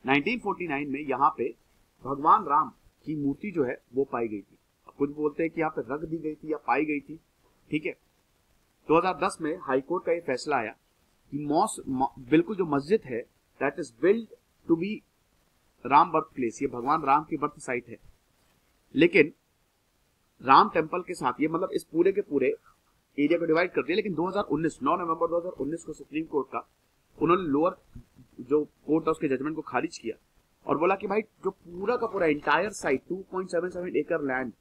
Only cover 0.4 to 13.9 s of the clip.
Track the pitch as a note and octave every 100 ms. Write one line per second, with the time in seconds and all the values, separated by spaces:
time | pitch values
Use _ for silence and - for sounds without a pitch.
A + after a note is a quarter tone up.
0.4 | G3+ F#3 F3 C#3 D3 C3+ D3+ B2+ C#3+ D#3
1.4 | A#2+ A#2 _ _ _ _ B2 C3+ D3+ G#3
2.4 | F3 C#3+ C#3+ - _ _ - D3+ C#3 C#3+
3.4 | G#3 E3+ B2+ C3+ _ A#2+ C#3 B2 A#2 G#2
4.4 | F#2+ _ _ _ - - C#3+ D3 D3+ D3
5.4 | E3 D#3+ D#3 D#3+ A2+ C#3+ E3 D#3+ D3+ D3+
6.4 | D#3 D3+ - B2+ D3+ D3 C3+ D#3 _ _
7.4 | _ _ _ D#3 D#3+ - _ _ _ _
8.4 | _ _ _ _ _ D#3 F#3 F3 F3+ -
9.4 | D#3 F3 - C3+ C3+ F3 F3+ E3+ E3 B2
10.4 | - C#3 A2 A2+ _ _ _ _ _ C#3+
11.4 | D3 D3+ G#3+ - - C3 C3+ - B2 D3+
12.4 | E3+ G#3 F3+ C#3+ C#3+ G#3+ C3 A#2+ A#2+ _
13.4 | _ _ C3+ C#3+ D3